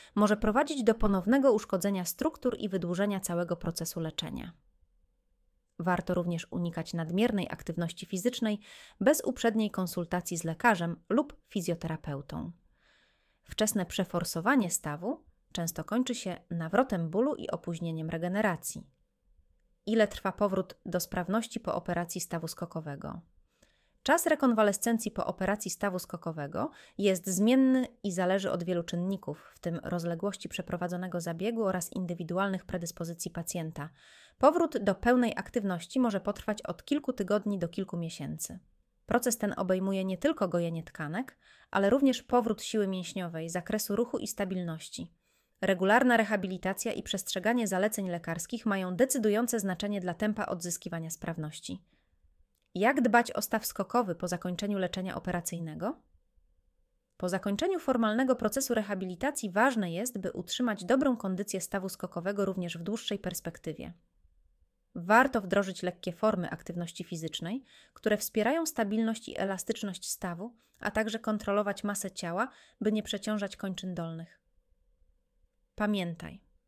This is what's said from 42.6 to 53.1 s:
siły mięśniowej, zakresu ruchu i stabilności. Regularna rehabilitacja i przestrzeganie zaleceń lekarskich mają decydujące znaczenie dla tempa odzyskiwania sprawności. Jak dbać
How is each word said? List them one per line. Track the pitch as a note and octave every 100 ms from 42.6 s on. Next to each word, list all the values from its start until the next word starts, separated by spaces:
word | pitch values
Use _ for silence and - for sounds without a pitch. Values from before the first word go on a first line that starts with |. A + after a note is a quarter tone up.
siły | - A3 G3
mięśniowej, | F#3+ F3 G3 F3 E3 E3
zakresu | F3 E3+ G#3+ - G3+
ruchu | A#3 -
i | G#3
stabilności. | - G3 F#3 F3 D#3+ - - E3+ _ _ _ _ _
Regularna | F#3+ F#3 F#3+ A3 B3+ A#3
rehabilitacja | G#3+ G#3+ F#3 F#3 F#3 G3 A#3
i | -
przestrzeganie | - F#3+ - F#3+ F#3 B3 A3
zaleceń | F#3 G#3 G#3+ F#3+
lekarskich | E3+ E3+ E3 - A#3+ -
mają | G3 F#3 F3+
decydujące | C4 C4+ G#3+ G#3 A#3+ A#3
znaczenie | G3 F3+ G3+ G3+
dla | F3+
tempa | E3+ G#3+ G#3+ G#3
odzyskiwania | F3 F3 E3+ - E3+ D#3+
sprawności. | - - E3 D#3 D3+ - F#3 _ _ _ _ _ _ _ _ _
Jak | - G#3 D4
dbać | B3